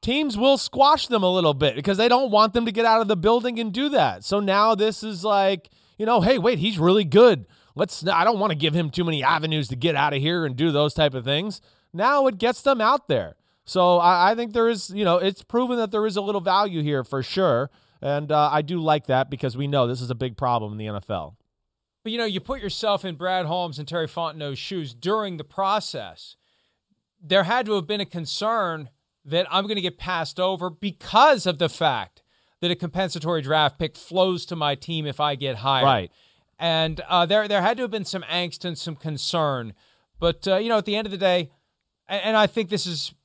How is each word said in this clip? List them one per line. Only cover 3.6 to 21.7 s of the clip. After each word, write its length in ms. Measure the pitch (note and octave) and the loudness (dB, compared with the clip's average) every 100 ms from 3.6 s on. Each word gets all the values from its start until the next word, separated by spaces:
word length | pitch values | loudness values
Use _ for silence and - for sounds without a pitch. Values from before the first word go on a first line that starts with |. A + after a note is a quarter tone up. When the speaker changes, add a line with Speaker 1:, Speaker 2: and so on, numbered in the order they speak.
Speaker 1:
and 120 | A3+ | -4
do 160 | G3 D4 | -2 0
that. 340 | C#4 C#3+ F#2+ | 2 2 0
So 160 | G#2+ G3+ | -4 -2
now 340 | G3+ G3 G#3+ | 2 2 4
this 300 | G#3+ G#3+ G#3+ | 2 0 -2
is 200 | A3 G3 | -10 -6
like, 460 | G3 G3+ G3 G3 _ _ _ _ | 0 2 2 0 _ _ _ _
you 60 | |
know, 160 | A3 A#3 | 0 2
hey, 160 | F3+ C4 | 4 2
wait, 220 | F#3+ A3+ | 2 0
he's 220 | F#3 G3 | -2 2
really 240 | D#3+ G3 | 4 4
good. 420 | F#3 E3+ A#3+ E3+ G#2 _ _ - | 4 8 8 6 -2 _ _ -4
Let's, 280 | F#3 - D#3+ | -4 -4 -2
I 160 | E3 | 2
don't 160 | F#3 A3 | 2 2
wanna 160 | G#3 D#3 | 0 0
give 180 | D#3 | 0
him 160 | D#3 D#3+ | 0 -2
too 140 | D3 | -2
many 180 | E3+ D#3 | -2 0
avenues 460 | C3 D#3+ D#3 D#3 B2+ | 2 0 0 -2 -4
to 80 | B2+ | -2
get 180 | D#3 | 0
out 200 | D3 D3 | 2 0
of 60 | C#3+ | 0
here 240 | C#3+ F3 | -2 -2
and 120 | D#3+ B2 | -4 -2
do 160 | E3 | 0
those 220 | C#3+ D3 | 2 0
type 200 | - D3 | 2 0
of 80 | C3+ | 0
things. 380 | A#2+ C#3+ G#3 F#3+ _ _ _ | -4 -4 -4 -10 _ _ _
Now 340 | E3 A3+ C#4+ C4+ | -2 2 4 2
it 120 | G3 | 2
gets 240 | A#3 B3+ | -2 0
them 180 | - C4 | 0 2
out 260 | G#3+ C#4 _ | 2 0 _
there. 300 | C3+ E2+ - _ _ | -2 -2 -12 _ _
So 340 | - F#3+ F3+ F3 | -6 2 4 6
I, 340 | F3 F3+ F3+ | 6 6 4
I 20 | |
think 200 | A3+ A#3+ | 2 -2
there 140 | A3+ A3+ | 0 2
is, 220 | A3+ - | 0 -4
you 140 | F#3+ | -2
know, 140 | G3+ F3 | 2 4
it's 260 | F#3+ F#3+ | 2 -2
proven 320 | - A#3 B3 B3 | -4 -2 0 0
that 160 | A3 | 0
there 120 | G#3+ | 0
is 120 | G#3+ G3 | 0 -2
a 40 | |
little 200 | G3+ G3+ | -2 -2
value 420 | F3+ F#3+ G#3 E3+ | 2 2 2 0
here 220 | D3 C#3+ | -2 -2
for 180 | B2+ C3+ | -2 -6
sure. 480 | B2+ - F#3 A#2+ C#3 _ _ _ | -4 0 2 2 -2 _ _ _
And, 320 | C#3 C#3+ D3 | -4 -4 0
uh, 180 | D3+ D3 | 2 2
I 100 | D3+ | 0
do 200 | D3+ F3 | -2 -2
like 260 | D#3 D3+ - | 2 0 2
that 240 | C3 C3+ | 0 0
because 260 | C#3+ C3+ A#2+ | -4 -6 -4
we 120 | C#3+ | -2
know 180 | C#3+ A#2+ | 0 0
this 140 | B2+ | -2
is 100 | B2 | -6
a 60 | A#2+ | -4
big 200 | B2+ A2+ | -6 -2
problem 360 | C3 A#2+ G#2+ | 0 0 -2
in 60 | G#2+ | -8
the 100 | G#2+ | -8
N 80 | G#2 | -10
F 120 | - | -6
L. 280 | G2 D2 - _ _ _ | -6 -6 -14 _ _ _